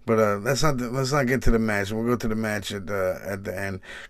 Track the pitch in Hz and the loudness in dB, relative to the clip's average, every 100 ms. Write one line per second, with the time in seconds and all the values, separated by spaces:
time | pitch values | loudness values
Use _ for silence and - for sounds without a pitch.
0 | - 110 107 101 110 123 156 127 123 135 | 0 4 4 2 0 2 2 2 -2 -2
1 | 127 147 123 131 - 113 110 101 98 110 | 0 0 2 4 4 4 4 0 -2 -2
2 | 117 120 117 110 110 104 - 101 95 101 | 0 0 0 -2 -2 -4 -6 -8 -4 -2
3 | 92 71 92 98 98 92 98 95 - - | -2 -2 -6 -6 -6 -6 -6 -8 -12 -18